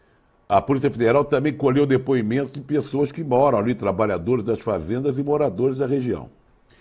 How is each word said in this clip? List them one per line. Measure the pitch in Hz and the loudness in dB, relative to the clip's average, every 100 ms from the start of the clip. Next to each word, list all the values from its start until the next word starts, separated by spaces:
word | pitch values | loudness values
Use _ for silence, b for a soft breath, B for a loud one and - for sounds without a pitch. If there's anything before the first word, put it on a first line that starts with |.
| b b b b - | b b b b 0
A | 98 | 0
Polícia | - 139 139 | 2 0 0
Federal | 113 113 135 | 2 4 4
também | 143 139 147 | 2 0 0
colheu | - 139 131 143 | 0 2 2 4
depoimentos | 127 131 131 107 127 131 | 2 2 0 0 -2 -4
de | 143 | -8
pessoas | 139 147 - 135 143 | -4 -4 -2 -2 -2
que | 147 | -4
moram | 156 123 143 113 | 0 2 4 2
ali, | 107 | 0
trabalhadores | 120 101 95 107 90 87 123 | -2 -2 0 0 -2 0 -2
das | 107 107 | 0 -4
fazendas | 117 95 78 120 143 131 | -2 -4 -4 -4 -2 -2
e | |
moradores | 143 147 143 92 131 131 | -2 0 -2 0 -2 0
da | 131 | -2
região. | 139 123 85 62 - _ _ _ b | -2 -2 -4 -8 -20 _ _ _ b